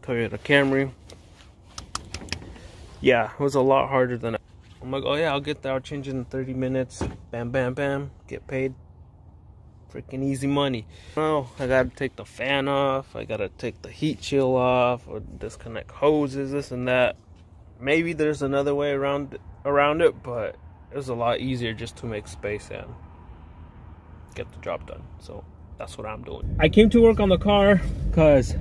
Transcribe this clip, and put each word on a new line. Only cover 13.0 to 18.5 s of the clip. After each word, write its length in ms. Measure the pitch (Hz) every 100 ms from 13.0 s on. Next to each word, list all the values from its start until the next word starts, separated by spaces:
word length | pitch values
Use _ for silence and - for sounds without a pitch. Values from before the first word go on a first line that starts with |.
| 135 113
I 80 |
gotta 240 | 110 107 95
take 340 | - 120 107
the 80 | -
heat 320 | - 151 -
shield 340 | - 139 131 127
off, 520 | 127 127 123 120 -
or 100 | 107
disconnect 720 | 92 - 107 - 120 113 -
hoses, 600 | - 147 151 143 135 135
this 180 | 143 139
and 160 | 123 123
that. 300 | 127 123 - - - - - - -
Maybe 320 | 127 160 170
there's 280 | 156 151 143
another 320 | 139